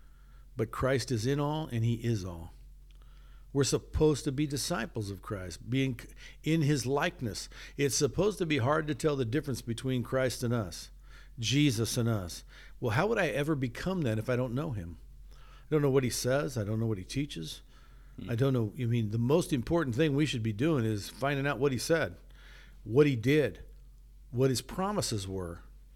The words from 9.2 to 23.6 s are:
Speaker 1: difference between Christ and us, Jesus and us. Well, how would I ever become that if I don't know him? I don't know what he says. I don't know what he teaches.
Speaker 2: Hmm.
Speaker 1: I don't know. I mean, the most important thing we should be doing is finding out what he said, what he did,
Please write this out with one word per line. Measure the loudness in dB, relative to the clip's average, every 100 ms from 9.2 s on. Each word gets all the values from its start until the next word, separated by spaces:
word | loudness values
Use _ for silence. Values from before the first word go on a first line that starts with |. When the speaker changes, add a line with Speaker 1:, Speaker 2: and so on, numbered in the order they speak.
Speaker 1:
difference | 0 0 -2 -6
between | -4 -6 -2 -2
Christ | 0 0 0 0
and | 0
us, | 0 -2 -8 -14 -18 -20 -20 -18 -6
Jesus | 0 4 4 4 0 0
and | 2
us. | 0 -2 -10 -16 -20 -20 -6
Well, | -2
how | 2 2
would | 2
I | 0
ever | 0 0 0
become | -2 -2 -2 0
that | 0 0
if | 0
I | 0
don't | 0
know | -2 -4
him? | -4 -8 -12 -16 -18 -18
I | -18 -20 -20 0
don't | 2
know | 6
what | 4
he | 4
says. | 0 0 2 0 -2
I |
don't | 0 0
know | 0
what | -2
he |
teaches. | -2 -4 -4 -6 -8 -12 -16 -20 -20 -20 -18 -14
Speaker 2:
Hmm. | -4
Speaker 1:
I | 2
don't | 4
know. | 4 0 0
I |
mean, | 0 2 2
the | 2
most | 4 4 4
important | -2 2 0 2 2
thing | 2
we | 4 2
should | 0
be | -2
doing | 0 2 4
is | 2 0 -4
finding | -2 0 0 0
out | 2
what | 2
he | 2
said, | 2 2 0 -6 -18 -20 -20 -20 -20 -16
what | 2 6 6
he | 6
did, | 4 4 2 -2